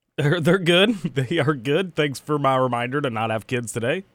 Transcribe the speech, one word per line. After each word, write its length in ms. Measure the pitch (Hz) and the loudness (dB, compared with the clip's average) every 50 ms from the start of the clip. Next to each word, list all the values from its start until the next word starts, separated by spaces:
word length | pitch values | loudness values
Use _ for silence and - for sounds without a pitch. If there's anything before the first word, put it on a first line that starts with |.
| _ _ _ | _ _ _
They're, 240 | - 139 147 170 175 | -2 0 0 2 2
they're 180 | 143 151 175 196 | 2 2 2 2
good. 360 | 175 165 175 175 196 233 233 | 4 4 4 6 4 4 2
<laughs> 200 | 185 - - - | -2 -4 -6 -4
They 240 | 139 127 113 175 165 | -4 -4 -2 0 0
are 140 | 131 143 156 | 0 0 0
good. 400 | 131 107 139 143 175 196 180 - | -2 0 0 0 0 0 -2 -2
Thanks 240 | - 151 147 131 - | -2 -2 -2 -2 -6
for 180 | - - 151 | -6 -4 -2
my 200 | 147 139 135 131 | 0 2 2 2
reminder 420 | 131 131 127 123 120 120 123 131 147 | 2 2 0 0 -2 -4 -4 -4 -2
to 80 | 147 131 | -4 -2
not 200 | 113 110 113 110 | -2 -2 -2 -2
have 180 | 110 113 - | -2 -4 -4
kids 240 | - 127 123 117 107 | -4 -4 -4 -4 -4
today. 320 | - 117 110 127 156 190 196 _ _ | -6 -4 -2 -2 -2 -4 -6 _ _